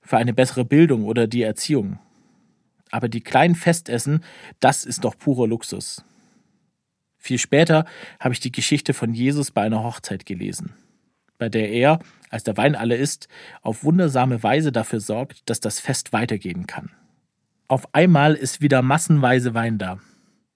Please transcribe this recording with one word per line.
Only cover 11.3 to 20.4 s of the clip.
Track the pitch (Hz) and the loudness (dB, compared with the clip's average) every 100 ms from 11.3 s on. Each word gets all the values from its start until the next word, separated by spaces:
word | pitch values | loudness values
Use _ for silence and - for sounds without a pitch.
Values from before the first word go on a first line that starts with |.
| _ | _
bei | 113 | -4
der | 110 107 | -2 -2
er, | 117 135 165 - _ _ | 2 4 2 -2 _ _
als | 113 | -8
der | - 104 | -4 0
Wein | 139 123 | 0 0
alle | 117 120 | -2 0
ist, | 143 - - - - - | -2 -6 -14 -20 -20 -10
auf | 113 110 | -8 -2
wundersame | 147 175 170 131 127 117 | 2 2 2 2 0 0
Weise | 110 143 156 | 0 2 0
dafür | 120 110 113 | -2 -4 -6
sorgt, | 104 110 139 - - | -4 -6 -8 -8 -6
dass | 113 | -4
das | 110 - | -4 -4
Fest | - 135 - | -4 -6 -4
weitergehen | 110 117 104 90 87 - | -4 -2 -4 -6 -10 -10
kann. | - - - _ _ _ _ _ _ - | -12 -14 -20 _ _ _ _ _ _ -4
Auf | 131 - | -4 0
einmal | 147 185 156 147 156 | 4 6 6 6 2
ist | 131 - | -2 -2
wieder | 147 131 | 2 2
massenweise | 127 147 - 151 127 127 123 | 2 0 2 4 4 2 2
Wein | 113 117 107 | -2 -2 -4
da. | 92 95 - _ _ _ | -6 -10 -16 _ _ _